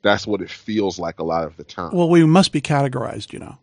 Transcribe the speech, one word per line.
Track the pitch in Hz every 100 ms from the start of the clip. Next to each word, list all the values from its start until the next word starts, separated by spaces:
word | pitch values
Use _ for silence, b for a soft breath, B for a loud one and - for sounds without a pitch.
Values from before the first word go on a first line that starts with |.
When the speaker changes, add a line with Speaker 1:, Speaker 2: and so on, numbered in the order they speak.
Speaker 1:
That's | 104 104 -
what | 101
it | 101
feels | - - 107 101 90
like | 85 82
a |
lot | 82 82 80
of | -
the |
time. | 76 - 87 180
Speaker 2:
Well, | 165
we | 170 160
must | 175 190
be | 151
categorized, | - 147 139 127 113 - -
you | -
know. | - -